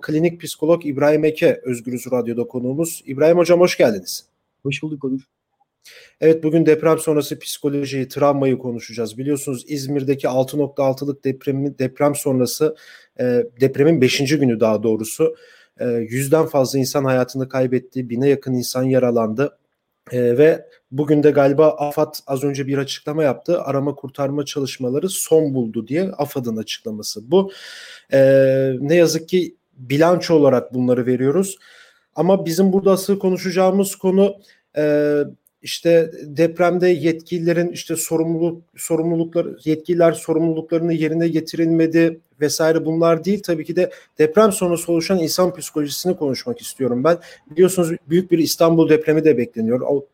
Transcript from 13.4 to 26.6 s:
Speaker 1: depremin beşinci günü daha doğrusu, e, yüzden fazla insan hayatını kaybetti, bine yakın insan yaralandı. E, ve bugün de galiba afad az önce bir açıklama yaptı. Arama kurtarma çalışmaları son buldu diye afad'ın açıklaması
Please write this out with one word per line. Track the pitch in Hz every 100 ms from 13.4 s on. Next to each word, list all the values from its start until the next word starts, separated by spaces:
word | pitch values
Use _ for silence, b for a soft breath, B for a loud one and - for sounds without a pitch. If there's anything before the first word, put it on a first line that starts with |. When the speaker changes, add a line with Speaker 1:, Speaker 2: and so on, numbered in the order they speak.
| 117 _
Speaker 1:
depremin | 135 135 147 165
beşinci | 123 - 135 151
günü | 135 113
daha | 110 107
doğrusu, | 113 107 107 - 160 160 B B B _
e, | 123
yüzden | 117 113 123 139 156 156
fazla | 143 127 139
insan | 127 151
hayatını | 135 127 123 135 131
kaybetti, | 135 131 123 123 131 123
bine | 117 139
yakın | 135 135
insan | 127 120 127
yaralandı. | 131 131 123 120 113 110 143 - _ _ _ _ _
E, | 127 123 120
ve | 151 165 - b _
bugün | 131 147 151
de | 147
galiba | 143 139 143 156
afad | - 147 147 151 - -
az | 139
önce | 143 139 135
bir | 139
açıklama | 135 - - 151
yaptı. | 151 120 - 175
Arama | 139 139 143
kurtarma | 143 131 - 139 143
çalışmaları | 139 151 135 - 127 135 185
son | 190 - 160 151
buldu | 131 117 113 110
diye | 147
afad'ın | 190 - 143 143 120
açıklaması | 110